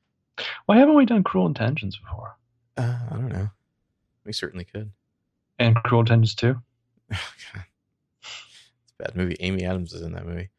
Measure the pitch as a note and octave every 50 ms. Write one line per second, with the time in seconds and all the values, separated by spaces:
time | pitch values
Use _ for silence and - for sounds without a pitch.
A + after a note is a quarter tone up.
0 | _ _ _ _ _ _ _ - - - - - - - G#3 A#3+ C#4 D4 D#4 C#4+
1 | C4 G#3 A#3+ G3+ F3+ - - F#3 F3+ E3 D3 - A2 A#2+ D3+ D3+ G#2 F#2+ F#2+ -
2 | - - - - - - - _ _ _ _ _ _ _ _ - A#2+ A#2+ B2 A#2+
3 | A#2+ A#2 - A2+ C3 A#2 G#2 F#2 G2+ G#2+ - _ _ _ _ _ _ _ _ _
4 | _ _ _ _ _ G#2 G#2+ - F#2 - - F2+ F2 - - G#2 G#2+ G#2 - _
5 | _ _ _ _ _ _ _ _ _ _ _ - A#2+ A#2 A2+ A#2 - - A#2+ A#2
6 | A2+ A2+ A#2 A#2 A#2 A2+ - - A#2+ A#2+ B2+ A#2+ - _ _ _ _ _ _ _
7 | _ - G#2+ - - - - - - - - - - _ _ _ _ _ _ _
8 | _ _ _ _ - - - - - - - - _ _ _ _ _ _ _ -
9 | - - - F2 F2+ F2 E2 - F2+ F#2 F#2+ F#2 F2+ F2+ F#2 F#2 F2 E2 E2+ E2+
10 | E2+ E2 E2+ F2 F2+ E2+ E2+ E2+ F#2 G2 _